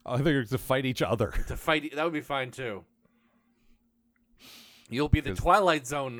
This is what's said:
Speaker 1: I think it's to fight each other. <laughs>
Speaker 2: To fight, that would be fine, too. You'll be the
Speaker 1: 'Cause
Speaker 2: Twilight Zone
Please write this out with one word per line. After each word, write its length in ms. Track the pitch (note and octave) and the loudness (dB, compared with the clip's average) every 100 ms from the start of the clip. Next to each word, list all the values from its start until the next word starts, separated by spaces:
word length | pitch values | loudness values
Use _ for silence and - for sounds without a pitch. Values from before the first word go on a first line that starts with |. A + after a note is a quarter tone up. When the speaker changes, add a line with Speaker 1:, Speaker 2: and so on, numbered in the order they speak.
| - | -6
Speaker 1:
I 120 | B2 | 0
think 100 | C#3+ | 2
it's 240 | C#3+ G#2+ | 2 0
to 60 | B2 | -2
fight 280 | - C3 C3 | 0 0 0
each 160 | B2 | 0
other. 300 | B2+ A2 G#2+ | 0 0 0
<laughs> 160 | - - | -2 -4
Speaker 2:
To 100 | A#2+ | -4
fight, 360 | - D#3 D3 C#3 | 0 0 -2 -4
that 80 | |
would 100 | E3 | -2
be 80 | D3+ | -2
fine, 300 | C#3 C#3 B2+ | -4 -6 -6
too. 340 | A#2+ B2 G2 F#2 _ _ _ _ _ _ _ _ _ _ _ _ _ _ _ - - - - - | -6 -8 -8 -12 _ _ _ _ _ _ _ _ _ _ _ _ _ _ _ -20 -20 -20 -20 -8
You'll 200 | A#2 D3 | -4 2
be 120 | D3+ | 2
the 100 | C3 | 0
Speaker 1:
'Cause 80 | F#2 | 0
Speaker 2:
Twilight 480 | E3 F#3+ F#3 D#3 B2+ | 4 6 6 2 0
Zone 320 | C#3+ C3+ A#2+ | -6 -6 -8